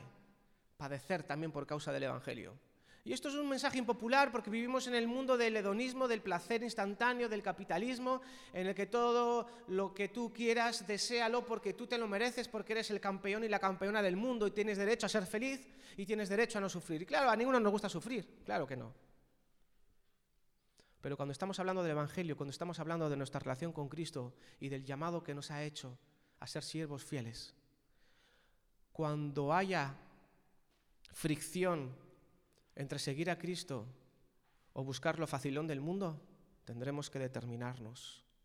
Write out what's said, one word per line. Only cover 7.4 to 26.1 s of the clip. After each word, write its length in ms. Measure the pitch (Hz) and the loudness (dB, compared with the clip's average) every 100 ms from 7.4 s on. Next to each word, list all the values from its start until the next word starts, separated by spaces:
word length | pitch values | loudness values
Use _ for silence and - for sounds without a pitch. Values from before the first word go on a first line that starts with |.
capitalismo, 760 | 196 180 196 175 240 240 254 254 - - - | -2 -4 0 0 0 0 0 -2 -2 -16 -10
en 140 | 180 185 | -4 -2
el 80 | 185 | 0
que 100 | 196 | 0
todo 600 | 240 240 240 240 240 233 - - | 4 6 6 6 4 0 -6 -2
lo 260 | 185 196 | 0 0
que 140 | 190 202 | 0 -2
tú 240 | 240 233 | -2 -4
quieras, 560 | - 233 233 233 226 185 | 0 2 4 4 2 -2
deséalo 580 | 202 - 240 226 240 233 | -2 2 2 4 2 0
porque 280 | 226 202 | -2 -2
tú 120 | 185 240 | -4 0
te 120 | 240 | 0
lo 100 | 220 | 2
mereces, 400 | 196 240 240 - | 2 2 0 -4
porque 240 | 220 196 | -4 -2
eres 200 | 220 214 | 0 0
el 100 | 202 | 0
campeón 420 | 202 190 202 208 | 0 0 0 0
y 60 | 226 | 2
la 100 | 208 | 4
campeona 420 | 196 185 196 214 | 4 2 2 4
del 140 | 196 180 | 4 4
mundo 320 | 254 233 208 | 2 2 2
y 40 | |
tienes 260 | 202 208 196 | 2 0 2
derecho 280 | 202 233 202 | 4 4 4
a 40 | |
ser 160 | 220 180 | 2 2
feliz 420 | 214 269 269 - - - - | 0 -2 -4 -10 -20 -16 -8
y 80 | 202 | -2
tienes 240 | 214 196 | 0 2
derecho 300 | 202 233 214 | 4 4 4
a 20 | |
no 80 | 196 | 0
sufrir. 320 | 175 - 156 | -2 -4 -4
Y 40 | 185 | 0
claro, 240 | 294 262 | 4 6
a 60 | 220 | 6
ninguno 240 | 254 247 | 6 6
nos 120 | 208 | 6
gusta 180 | 208 202 | 4 0
sufrir, 520 | 170 226 247 - - - | -4 -4 -4 -6 -10 -2
claro 200 | 202 131 | -2 -2
que 120 | 127 | -4
no. 160 | 117 - - - _ _ _ _ _ _ - _ _ _ _ _ _ _ _ _ - _ | -8 -12 -20 -20 _ _ _ _ _ _ -20 _ _ _ _ _ _ _ _ _ -20 _
Pero 160 | 139 139 | -6 -4
cuando 160 | 143 | -4
estamos 260 | 135 190 190 | -2 -2 0
hablando 240 | 185 185 | 0 2
del 80 | 170 | 2
Evangelio, 460 | 151 147 - 170 139 | 2 0 -2 -2 -2
cuando 140 | 143 | -4
estamos 280 | - 175 165 | -4 -6 -4
hablando 300 | 160 165 156 | -2 0 0
de 80 | 139 | 0
nuestra 240 | 131 139 | -2 -4
relación 320 | 139 127 170 | -4 -4 -4
con 160 | 156 139 | -4 -6
Cristo 440 | 147 156 139 123 - - - | -4 -6 -4 -8 -10 -20 -10
y 80 | 139 | -6
del 160 | 135 135 | -6 -6
llamado 380 | 139 165 170 | -4 -2 -2
que 120 | 165 143 | -4 -8
nos 160 | 135 | -6
ha 100 | 147 | -6
hecho 360 | 151 147 131 127 _ | -6 -8 -12 -14 _